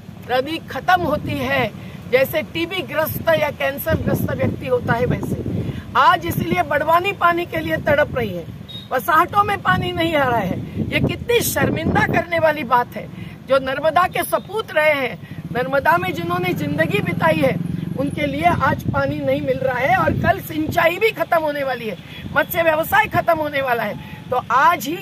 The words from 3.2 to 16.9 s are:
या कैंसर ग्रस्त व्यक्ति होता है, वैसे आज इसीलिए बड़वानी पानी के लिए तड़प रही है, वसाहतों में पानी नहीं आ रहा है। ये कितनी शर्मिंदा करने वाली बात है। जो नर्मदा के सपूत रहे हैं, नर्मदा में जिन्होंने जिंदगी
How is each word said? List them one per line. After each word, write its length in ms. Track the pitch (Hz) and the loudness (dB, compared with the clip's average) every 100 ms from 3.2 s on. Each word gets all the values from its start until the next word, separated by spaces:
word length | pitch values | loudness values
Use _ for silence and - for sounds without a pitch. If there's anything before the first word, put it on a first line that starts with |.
| - | 2
या 220 | 311 294 | 2 2
कैंसर 440 | - 277 277 - | -2 -4 -2 -2
ग्रस्त 380 | - 285 269 - | -2 0 0 -2
व्यक्ति 340 | 262 262 - 262 | -2 -2 -2 -2
होता 260 | 247 254 | 0 0
है, 140 | 240 247 | 0 0
वैसे 400 | - - - - - - - - 226 | 0 -2 -4 -4 -4 -4 -6 -2 4
आज 300 | 302 359 349 | 6 4 0
इसीलिए 360 | - 339 349 | -4 0 0
बड़वानी 480 | 294 294 302 330 294 | 2 0 4 2 2
पानी 300 | 285 349 339 349 | 2 2 2 -2
के 140 | 320 | -4
लिए 160 | 320 311 | -2 -2
तड़प 380 | - 294 294 254 | 2 2 2 0
रही 140 | 214 | -4
है, 140 | 175 160 - - - - | -6 -10 -14 -14 -14 -6
वसाहतों 500 | 262 - 320 349 403 | -2 2 4 4 2
में 120 | 415 403 | 2 2
पानी 340 | - 370 359 | 2 2 0
नहीं 220 | 349 330 | 0 2
आ 100 | 302 | 2
रहा 140 | 262 233 | 2 2
है। 200 | 185 - - - | 0 -4 -6 -6
ये 160 | - 294 | -2 0
कितनी 400 | - - - 480 | 0 -2 2 2
शर्मिंदा 580 | - 294 269 - 330 403 415 | 2 0 0 0 0 2 2
करने 320 | 359 339 330 | 2 0 2
वाली 260 | 311 294 233 | 2 2 2
बात 300 | 240 240 208 | 2 2 -6
है। 100 | - - - - - | -10 -12 -12 -10 0
जो 100 | 269 | 2
नर्मदा 420 | 262 277 311 320 359 | 2 0 2 4 4
के 140 | 370 | 0
सपूत 480 | - 311 - 415 427 | -2 -2 -2 -6 -2
रहे 200 | 339 302 | 2 4
हैं, 240 | 285 247 - - - - | 4 0 -6 -12 -12 -6
नर्मदा 440 | 233 262 277 285 339 | -4 0 2 4 2
में 140 | 370 | 2
जिन्होंने 380 | 339 339 359 359 | -4 -4 -2 -2
जिंदगी 460 | 349 294 294 320 | -2 -2 0 0